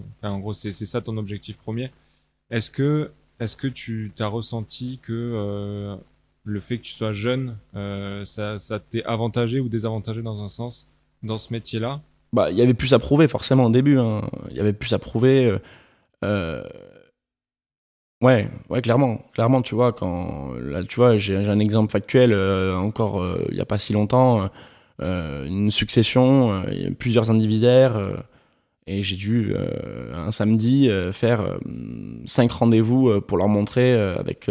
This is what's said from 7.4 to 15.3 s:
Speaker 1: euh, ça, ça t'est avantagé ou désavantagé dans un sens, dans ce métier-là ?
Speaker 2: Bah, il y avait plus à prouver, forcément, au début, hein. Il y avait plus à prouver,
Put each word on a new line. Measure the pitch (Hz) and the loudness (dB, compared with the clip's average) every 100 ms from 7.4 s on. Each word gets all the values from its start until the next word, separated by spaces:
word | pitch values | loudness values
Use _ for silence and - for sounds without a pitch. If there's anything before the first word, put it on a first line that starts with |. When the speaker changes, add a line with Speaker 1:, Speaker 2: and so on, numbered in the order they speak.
| 131 107 - 104 | -6 -10 -14 -10
Speaker 1:
euh, | 101 98 101 101 98 | -8 -8 -10 -10 -10
ça, | - 104 104 | -8 -8 -8
ça | - 107 | -8 -8
t'est | - 113 | -6 -8
avantagé | - 113 117 123 117 131 | -4 -4 -2 -2 -2 -2
ou | 123 | -4
désavantagé | 113 110 110 104 110 | -4 -4 -6 -8 -8
dans | 113 104 | -8 -8
un | 104 | -10
sens, | - 120 - - _ _ _ | -10 -10 -12 -16 _ _ _
dans | 110 110 | -8 -6
ce | - | -6
métier-là ? | 117 - 113 117 143 - _ _ | -6 -6 -6 -4 -6 -12 _ _
Speaker 2:
Bah, | 113 80 | 2 4
il | 92 | 4
y | |
avait | 123 | 4
plus | 120 139 | 4 4
à | 123 | 4
prouver, | - 147 156 | 6 4 4
forcément, | - - 131 120 | 2 2 4 6
au | |
début, | 120 143 135 | 4 4 4
hein. | 117 107 - - - | 2 -2 -6 -10 -8
Il | 62 | -2
y | |
avait | 104 | 0
plus | 104 120 | 0 -2
à | 110 | -2
prouver, | - 113 127 | -2 2 4